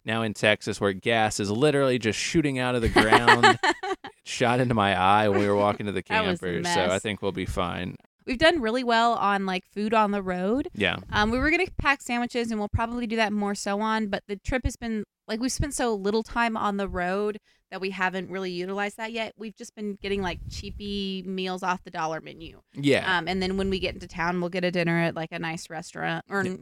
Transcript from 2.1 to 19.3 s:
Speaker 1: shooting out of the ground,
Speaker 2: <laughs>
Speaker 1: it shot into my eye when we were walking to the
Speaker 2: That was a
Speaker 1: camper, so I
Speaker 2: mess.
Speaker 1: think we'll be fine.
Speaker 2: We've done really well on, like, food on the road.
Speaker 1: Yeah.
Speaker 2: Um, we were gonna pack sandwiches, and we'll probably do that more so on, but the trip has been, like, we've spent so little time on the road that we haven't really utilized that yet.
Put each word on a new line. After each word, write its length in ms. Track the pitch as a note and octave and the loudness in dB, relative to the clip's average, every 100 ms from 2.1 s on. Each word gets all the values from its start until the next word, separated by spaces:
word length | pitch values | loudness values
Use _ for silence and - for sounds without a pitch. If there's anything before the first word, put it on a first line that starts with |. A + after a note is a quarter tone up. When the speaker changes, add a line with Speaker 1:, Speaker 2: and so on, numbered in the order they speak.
| G2+ | 0
Speaker 1:
shooting 400 | - E3+ D3 C3 | 0 2 2 0
out 160 | B2+ | 0
of 80 | B2 | 0
the 60 | A2+ | 2
ground, 680 | - G#3+ - - G#4+ G4 - | 4 6 6 6 6 6 6
Speaker 2:
<laughs> 40 | |
Speaker 1:
it 320 | - - G4 F#4+ - - | 2 -2 -4 -6 -10 -18
shot 340 | - - A#2+ B2 | -8 0 2 4
into 160 | B2 | 2
my 240 | A#2 G2+ F#2 | 4 4 4
eye 300 | F#2 G#2 G#2+ | 6 6 6
when 100 | G2 | 4
we 80 | G2+ | 4
were 60 | G2+ | 4
walking 300 | G2+ G2+ G#2 | 4 2 -2
to 60 | |
the 100 | F#2+ - | -4 -2
Speaker 2:
That 160 | A3 G#3+ | 0 0
was 160 | F3 | -2
a 40 | F#2 | -2
Speaker 1:
camper, 180 | E2+ A#2+ | -2 0
so 120 | F3 | 2
I 40 | F3+ | 2
Speaker 2:
mess. 140 | F#2+ | 0
Speaker 1:
think 200 | A2 G2 | -2 -4
we'll 100 | G2+ | -2
be 140 | F#2 F2+ | -2 -4
fine. 480 | - F2+ F2+ F#2 - _ _ - | -2 -2 -2 -6 -10 _ _ -6
Speaker 2:
We've 120 | B3+ | 2
done 220 | D#4+ E4+ | 4 4
really 240 | A3 B3 | 2 -2
well 300 | A#3+ A3+ A#3 | 2 2 4
on, 320 | A3+ G3 G3+ F#3+ | 2 0 0 0
like, 180 | F#3 | -4
food 280 | - G3+ G#3+ | -6 -6 0
on 160 | A3 G#3 | 2 2
the 100 | G3+ | 2
road. 460 | F#3 F3+ F#3 B3+ F4+ | -2 -2 0 0 -2
Speaker 1:
Yeah. 220 | - F#3 - - | 0 0 0 -2
Speaker 2:
Um, 200 | G3+ G#3+ | 0 2
we 80 | B3+ | 2
were 120 | D4 | 2
gonna 160 | E4+ F#4 - | 2 0 -2
pack 240 | D4 C#4 | 0 0
sandwiches, 480 | - A#3+ A#3+ A#3+ A3+ | 0 -4 -2 -4 -2
and 80 | A3 | -2
we'll 80 | G#3 | -2
probably 380 | - A#3 A#3+ A#3 | -2 -4 -4 -2
do 100 | A3+ | 0
that 160 | G#3+ | 0
more 220 | G#3 G3+ | 0 -2
so 260 | G3+ G#3 G3+ | -2 -2 -2
on, 280 | A3 A3 G#3+ | 0 0 0
but 140 | G3 - | -4 -6
the 80 | G3+ | -8
trip 260 | - C4 | -2 -2
has 120 | B3 - | -2 -4
been, 280 | A#3 A3 G3 _ - | -6 -6 -6 _ -6
like, 120 | A3 | -2
we've 120 | B3+ | -2
spent 220 | - D4 | 0 -2
so 200 | C4 B3 | 0 0
little 280 | G#3+ G3 A3 | 0 0 0
time 340 | G#3+ A#3+ A#3 A3 | 0 0 0 0
on 200 | G#3 G3+ | -2 -2
the 120 | F#3+ | -2
road 500 | F3+ F3+ F#3+ G#3 G#3+ _ _ _ | -2 -2 0 -2 -4 _ _ _
that 100 | F#3+ | -8
we 100 | F#3+ | -6
haven't 400 | F#3+ F#3 F#3 E3+ | -2 -2 -2 -6
really 200 | F#3 F#3+ | -6 -6
utilized 460 | F3 F#3 G3 G#3 A3 | -6 -4 -4 -4 -6
that 140 | A3 | -8
yet. 200 | A3+ A3 | -6 -8